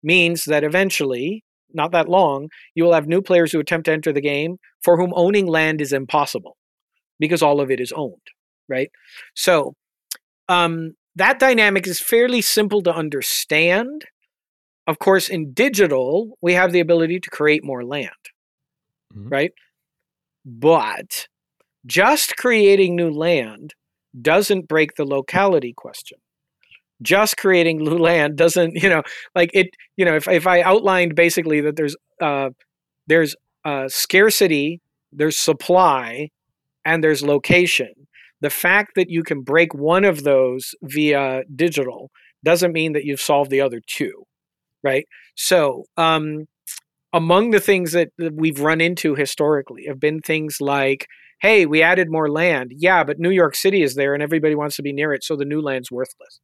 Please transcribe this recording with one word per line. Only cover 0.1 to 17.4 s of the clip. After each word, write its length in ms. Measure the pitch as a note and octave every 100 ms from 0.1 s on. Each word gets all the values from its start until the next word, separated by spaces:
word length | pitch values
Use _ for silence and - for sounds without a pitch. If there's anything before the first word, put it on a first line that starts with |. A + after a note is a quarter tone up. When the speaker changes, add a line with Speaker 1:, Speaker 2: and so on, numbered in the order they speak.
| F3+ E3+ E3+
Speaker 1:
that 200 | - D3+
eventually, 800 | D3+ F3 G3 - C#3+ B2 C#3+ A3 _ _ _
not 200 | D#3+ D#3
that 180 | E3+ D#3+
long, 400 | F#3 E3+ C#3 D3+ - _
you 100 | -
will 80 | E3+
have 140 | E3 D3+
new 160 | F3
players 300 | F#3+ F3+ D#3+
who 60 | D#3+
attempt 280 | D3 E3 D#3+
to 60 |
enter 200 | D#3 D#3
the 80 | C#3+
game 380 | D3 C#3+ D#3+ F3+ _ _
for 160 | - E3+
whom 160 | F3+
owning 320 | F3+ F3 G3+ F#3
land 340 | D#3+ D#3 D#3
is 140 | C#3+
impossible 640 | C#3 C3 D3+ C#3 A#2+ - _ _ _ _ _ _ _
because 220 | D3+ E3
all 180 | D3+ C#3+
of 120 | C3+
it 100 | C3
is 100 | B2
owned, 280 | D#3 C3+ F2+ - _ _ _ _
right? 220 | C3 C#3+ _ _ - -
So, 380 | - - E3 C#3 C#3+ _ _ _ - _ _ -
um, 460 | F3 E3+ E3 D#3+ _ _ E3+
that 220 | G3 C4
dynamic 480 | C4 A#3 G#3+ G3 F#3
is 140 | E3+
fairly 420 | - A#3 B3 B3
simple 400 | - - G#3+ G#3
to 100 | F3
understand. 1080 | D#3+ D#3 C#3+ - - - D#3 E3+ F#3+ A#3+ D4+ - _ _ _ _ _ _ _ -
Of 120 | D#3
course, 320 | - F#3+ -
in 240 | F#3 D3+
digital, 840 | B2+ C4+ G#3 F3+ C3+ B2+ E3 A3+ -
we 100 | F3
have 180 | F3+ F#3
the 80 | F3
ability 380 | E3 E3+ E3 F3+
to 100 | -
create 340 | -